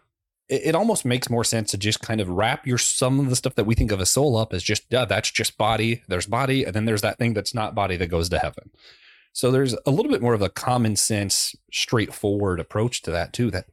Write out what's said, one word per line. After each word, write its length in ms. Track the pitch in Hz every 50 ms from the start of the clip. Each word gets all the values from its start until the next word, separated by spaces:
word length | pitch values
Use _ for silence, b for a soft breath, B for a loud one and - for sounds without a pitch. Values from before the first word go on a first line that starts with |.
| B B _ _ _ _ _ _ _ -
it, 140 | 131 139 -
it 80 | 147 160
almost 300 | 165 208 226 208 - -
makes 240 | 123 123 131 - -
more 120 | 123 120 110
sense 260 | - - 113 107 - -
to 60 | 101
just 220 | 95 104 110 -
kind 200 | - - 117 110
of 80 | 101 90
wrap 380 | 90 90 104 117 139 - -
your, 120 | 131 123 117
some 400 | - - - - 135 127 131 135
of 100 | 143 131
the 60 | 127
stuff 180 | 127 - 127 -
that 80 | - 107
we 100 | 104 113
think 160 | - 131 110
of 100 | 104 95
as 100 | 92 -
soul 260 | - 127 143 156 120
up 160 | 110 110 - -
as 100 | 90 -
just, 220 | - 110 - - -
"Yeah, 140 | 139 127 127
that's 260 | 101 98 101 - -
just 260 | - - 110 - - -
body. 440 | 113 107 113 110 110 113 113 113 - -
There's 180 | 95 90 90
body. 380 | 98 107 120 139 135 135 135 -
And 100 | - 92
then 100 | 110 107
there's 180 | 113 110 104 107
that 160 | 107 95 -
thing 160 | 120 117 113
that's 200 | 107 98 - -
not 200 | 120 110 101 -
body 220 | 110 101 92 92
that 120 | 87 92 85
goes 200 | 87 82 85 87
to 100 | 85 -
heaven." 320 | - - - - - - B B B B B B B B B B B B B
So 180 | - - 123
there's 240 | 131 131 139 131 117 - -
a 60 | -
little 200 | 135 175 240 302 269
bit 100 | - 113
more 120 | 120 120
of 60 | 107 101
a 60 | 92
common 460 | - - - 127 123 123 117 107 104
sense, 580 | - - - 110 104 101 95 - - - - - - _ _ -
straightforward 880 | - - - - 117 104 - - - - 104 101 104 101 98 90 85
approach 420 | - - - 104 110 123 - - -
to 80 | -
that 220 | 82 85 85 - -
too. 180 | - 123 117
That 160 | 92 90 - -